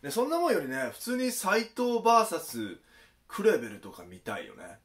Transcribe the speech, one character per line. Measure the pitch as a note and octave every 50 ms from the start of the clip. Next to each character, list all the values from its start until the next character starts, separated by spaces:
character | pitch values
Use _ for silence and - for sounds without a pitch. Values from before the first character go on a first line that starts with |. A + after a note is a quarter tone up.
| -
で、 | - -
そ | A3 B3
ん | C#4+
な | E4 E4+
も | F4 E4
ん | A#3+
よ | E3+
り | C#3+ C3
ね、 | C3 C3+ C3 A#3 -
普 | -
通 | - A3+ B3
に | B3 B3+ B3+ A#3+
斎 | - - F#3 G3+ B3+ C#4+
藤 | A3 - - B3 B3 A#3+ A#3 F#3+
バ | A3+ A#3 A3+ A3
ー |
サ | - F3 D#3+
ス | D3 - - A#2 A2 G2+ E2+ - _ _ - - - - _ _ _
ク | _ - - G3+
レ | A3 G3 C3
ベ | A#2 A2
ル | G2+ G2
と | - G2
か | - - F2+
見 | F2 F#2 F#2
た | _ - G#2 -
い | B2+
よ | - F#2+
ね。 | - E2 F2 F2 - _